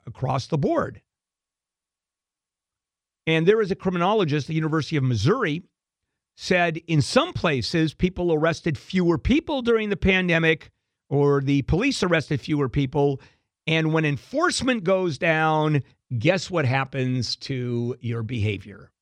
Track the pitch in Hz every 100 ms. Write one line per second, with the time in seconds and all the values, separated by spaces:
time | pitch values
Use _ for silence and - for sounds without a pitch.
0 | - - 135 135 - 151 196 330 180 -
1 | _ _ _ _ _ _ _ _ _ _
2 | _ _ _ _ _ _ _ _ _ _
3 | _ _ - 160 165 220 196 185 190 180
4 | 180 220 170 147 135 160 156 156 139 156
5 | 131 117 117 254 190 156 - _ _ _
6 | _ _ _ - - 180 175 165 - 160
7 | 131 247 339 - 180 135 107 170 160 -
8 | 185 185 175 156 160 165 170 147 - 190
9 | 170 170 - 285 330 277 233 220 214 196
10 | 185 190 180 165 165 160 - _ _ _
11 | - 139 143 143 139 143 - 160 277 -
12 | 185 165 - 147 - 151 135 143 135 147
13 | 143 135 - _ _ _ - 160 160 160
14 | 156 135 - 277 349 - 254 240 170 190
15 | 185 131 170 156 160 156 151 147 - _
16 | - 120 139 185 - 175 131 135 131 135
17 | 127 127 113 - - 135 123 120 120 127
18 | 113 113 110 123 104 95 104 95 - _